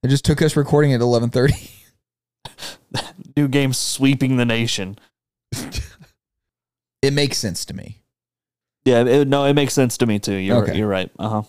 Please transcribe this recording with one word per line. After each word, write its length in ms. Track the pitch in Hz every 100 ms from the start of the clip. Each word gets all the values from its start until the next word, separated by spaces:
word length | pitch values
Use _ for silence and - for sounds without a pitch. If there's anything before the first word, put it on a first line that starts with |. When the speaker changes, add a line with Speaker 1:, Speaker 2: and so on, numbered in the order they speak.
Speaker 1:
It 60 | 127
just 160 | 139 -
took 160 | 147
us 160 | 156 151
recording 360 | 139 147 147
at 60 | 127
eleven 300 | 120 120 117
thirty. 420 | 123 135 - - - _ _ _ _ _ _ -
<laughs> 920 | - - - _ - - - - -
Speaker 2:
New 100 | 143
game 240 | 139 135
sweeping 640 | 127 - - 135 139 131 131
the 80 | 120
nation. 540 | 113 113 - 95 101 _ _ _ _ _ - - - - - - _ _ _ _ _ _ _ _ _
Speaker 1:
It 120 | 135
makes 240 | 143 143 -
sense 260 | 120 - -
to 80 |
me. 280 | - - - _ _ _ _ _ _ _ _
Speaker 2:
Yeah, 220 | - 120 120
it, 220 | 135 139
no, 160 | 139 139
it 80 |
makes 200 | 143 139
sense 240 | - 127 -
to 60 | 120
me 140 | 104
too. 160 | 101 98
You're, 280 | 95 120
Speaker 1:
Okay. 140 | 104 -
Speaker 2:
you're 100 | 107
right. 200 | 95 92 -
Uh-huh. 260 | 107 110